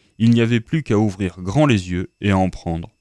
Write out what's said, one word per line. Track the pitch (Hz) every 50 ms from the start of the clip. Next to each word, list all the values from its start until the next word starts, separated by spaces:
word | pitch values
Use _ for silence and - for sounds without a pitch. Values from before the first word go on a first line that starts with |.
| _ _ _ -
il | 110 117
n'y | 117 117
avait | 117 113 120 117
plus | 110 - - 160
qu'à | 139 - 117 104
ouvrir | 110 107 92 95 101 90 - -
grand | 92 95 98 175 208 175
les | 120 98 90 90
yeux | 90 87 95 - _ _
et | - 101
à | 98 95
en | 95 92
prendre | - - - 87 82 82 82 - _ _